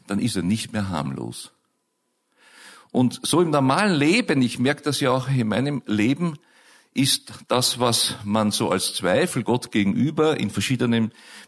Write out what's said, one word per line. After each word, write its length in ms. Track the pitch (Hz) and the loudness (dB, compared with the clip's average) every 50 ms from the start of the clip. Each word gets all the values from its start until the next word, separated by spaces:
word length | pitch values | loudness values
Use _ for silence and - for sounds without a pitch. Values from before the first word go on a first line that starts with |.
| _ - | _ -6
dann 120 | 101 101 | -4 -2
ist 160 | - 123 - | -2 -2 -2
er 80 | 98 80 | -2 0
nicht 300 | 87 107 113 - - - | 0 0 -2 -2 -4 -6
mehr 160 | 113 101 95 | -4 -4 -4
harmlos. 600 | 92 78 73 71 67 64 60 58 - - - - _ _ _ _ _ _ _ _ _ _ _ _ _ _ _ _ _ _ _ - - - - - - - - _ | -4 -4 -4 -4 -6 -8 -8 -10 -12 -12 -16 -18 _ _ _ _ _ _ _ _ _ _ _ _ _ _ _ _ _ _ _ -20 -20 -20 -20 -20 -20 -20 -14 _
Und 300 | - - 127 123 - - - | 0 2 2 2 0 -2 -4
so 180 | - - 160 | 0 2 2
im 80 | 180 165 | 2 4
normalen 460 | 147 147 135 131 135 165 202 214 185 | 4 2 4 4 4 4 4 2 4
Leben, 460 | 147 139 151 180 240 240 - 160 139 | 4 4 4 4 2 2 2 2 2
ich 180 | 127 117 - - | 2 0 0 0
merke 240 | 123 131 147 143 - | 0 0 0 0 -2
das 160 | 151 143 - | -4 -2 0
ja 120 | 143 127 | 0 2
auch 180 | 123 131 127 127 | 0 0 0 0
in 180 | 139 127 120 107 | 0 0 0 0
meinem 340 | 104 101 127 147 147 123 - | 0 0 0 -2 -4 -6 -4
Leben, 520 | - 107 107 104 117 139 - 175 170 156 147 _ _ _ _ _ - - - _ _ - | -2 0 2 2 2 2 0 -2 -6 -6 -8 _ _ _ _ _ -20 -20 -20 _ _ -4
ist 380 | - 135 131 - - - - - - - - | -2 0 0 0 -2 -4 -8 -20 -14 -6 -2
das, 320 | - 123 127 - - 123 | 0 0 0 0 -2 0
was 360 | 123 120 117 - - - - - 104 | 0 0 0 0 0 -2 -4 -6 -6
man 280 | 104 104 110 107 104 | -2 0 2 2 2
so 180 | 101 - 120 - | 0 0 0 0
als 240 | 92 95 - - - | 0 0 -2 -2 -6
Zweifel 500 | - - - 90 123 170 185 - 131 107 | -2 0 2 2 2 2 0 -2 -4 -2
Gott 280 | - 113 123 - - | 0 -2 -2 -2 -2
gegenüber 680 | - 113 101 98 95 - 117 147 160 151 151 156 151 - | -2 0 0 2 2 0 0 0 0 0 0 2 2 0
in 100 | - 101 | -2 -4
verschiedenen 640 | - - 101 - 131 120 123 120 117 113 113 107 - - - - - - - | -4 -4 -2 -2 -2 0 0 0 2 2 0 -2 -4 -10 -20 -20 -20 -20 -12